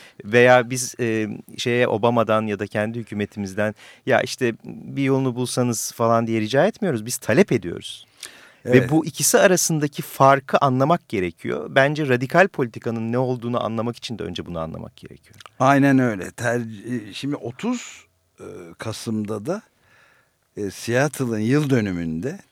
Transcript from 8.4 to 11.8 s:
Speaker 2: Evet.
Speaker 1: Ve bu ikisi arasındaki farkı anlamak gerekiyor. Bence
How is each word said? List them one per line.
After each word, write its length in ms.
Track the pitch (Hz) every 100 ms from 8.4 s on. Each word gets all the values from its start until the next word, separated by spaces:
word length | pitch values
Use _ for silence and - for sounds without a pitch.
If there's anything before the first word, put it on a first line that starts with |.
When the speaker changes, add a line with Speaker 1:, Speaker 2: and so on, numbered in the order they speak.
| - _ -
Speaker 2:
Evet. 100 | 127
Speaker 1:
Ve 60 | 123
bu 160 | 156 160
ikisi 340 | - 151 240
arasındaki 640 | 196 180 - 160 147 -
farkı 560 | - - 135 139 - -
anlamak 520 | 143 127 139 170 -
gerekiyor. 580 | 107 90 - 117 135 -
Bence 380 | 135